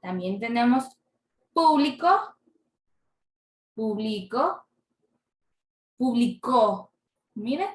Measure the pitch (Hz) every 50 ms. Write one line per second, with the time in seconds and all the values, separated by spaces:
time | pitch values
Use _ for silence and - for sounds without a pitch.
0 | - 180 185 180 180 185 196 202 220 233 240 240 240 240 247 262 254 - - _
1 | _ _ _ _ _ _ _ _ _ _ _ 339 330 320 311 285 285 294 247 -
2 | 320 349 392 403 - - - _ _ _ _ _ _ _ _ _ _ _ _ _
3 | _ _ _ _ _ _ _ _ _ _ _ _ _ _ _ - 220 220 208 202
4 | 220 220 214 208 185 - - 247 302 359 - - - _ _ _ _ _ _ _
5 | _ _ _ _ _ _ _ _ _ _ _ _ _ _ _ _ _ _ _ _
6 | 254 262 233 240 240 240 - - - 247 254 240 220 208 190 190 - _ _ _
7 | _ _ _ _ _ _ _ 220 208 233 262 330 381 403